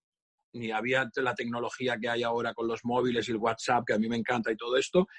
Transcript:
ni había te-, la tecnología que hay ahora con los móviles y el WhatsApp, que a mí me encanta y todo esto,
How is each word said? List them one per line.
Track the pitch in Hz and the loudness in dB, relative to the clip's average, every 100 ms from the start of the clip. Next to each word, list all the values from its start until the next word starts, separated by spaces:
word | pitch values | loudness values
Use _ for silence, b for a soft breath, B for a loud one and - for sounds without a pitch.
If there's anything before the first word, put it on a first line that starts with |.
| _ _ _ _ _ | _ _ _ _ _
ni | 120 113 | -8 -4
había | 110 120 131 123 | -2 0 0 0
te-, | 143 | 0
la | 131 120 | -2 -2
tecnología | 120 120 113 - 123 117 | -4 -4 -4 -4 -2 -2
que | 117 | -2
hay | 117 | 0
ahora | 120 117 120 | 0 0 -2
con | 113 117 | -2 -2
los | 117 | -2
móviles | 120 123 127 120 113 | 0 2 2 0 0
y | |
el | 110 | 0
WhatsApp, | 113 110 - 120 123 | 0 0 0 0 2
que | |
a | 110 | 2
mí | 113 | 2
me | 117 | 0
encanta | 107 123 110 | 0 0 0
y | 110 | -2
todo | 120 127 | 0 0
esto, | - 180 190 | 4 4 2